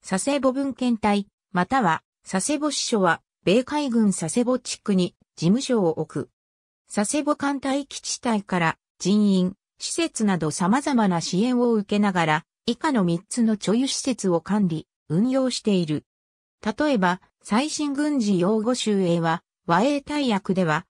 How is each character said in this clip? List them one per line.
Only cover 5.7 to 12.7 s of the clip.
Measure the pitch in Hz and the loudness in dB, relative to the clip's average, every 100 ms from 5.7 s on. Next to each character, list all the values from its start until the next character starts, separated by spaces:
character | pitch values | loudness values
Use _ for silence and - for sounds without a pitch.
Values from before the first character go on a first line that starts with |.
| 233 | 0
を | 170 160 | 2 0
置 | 156 147 - | -4 -8 -10
く。 | _ _ _ _ _ _ | _ _ _ _ _ _
佐 | - 208 | -4 -2
世 | 294 | 0
保 | 294 294 | 0 -2
艦 | 277 277 | -2 -4
隊 | 269 277 269 | -2 -4 -4
基 | - | -10
地 | - - | -10 -6
隊 | 247 214 | -2 -2
か | - 180 | -2 -2
ら | 165 - _ _ | 0 -2 _ _
人 | 180 208 208 | 0 2 4
員、 | 185 180 - _ _ | 4 2 -4 _ _
施 | - | -8
設 | - 330 - 214 | -4 -4 0 0
な | 180 | 0
ど | 156 | -2
様 | - 175 254 | -2 0 0
々 | 302 247 202 | 0 0 2
な | 175 | 0
支 | - 175 | -2 -2
援 | 240 247 | 0 2
を | 240 | 2
受 | 226 196 | 0 0
け | 202 | 0
な | 208 | 0
が | 180 156 | 2 0
ら、 | 151 - _ | 0 -4 _
以 | - | -6